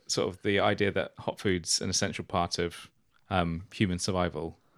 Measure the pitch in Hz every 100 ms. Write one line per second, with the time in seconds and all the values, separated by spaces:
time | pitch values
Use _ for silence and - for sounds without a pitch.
0 | - - - 92 104 101 104 98 101 95
1 | 73 - - - 104 92 82 - 101 95
2 | 98 - 87 92 85 - 85 - - _
3 | _ _ - 95 85 82 95 - 101 87
4 | - 92 90 78 82 - _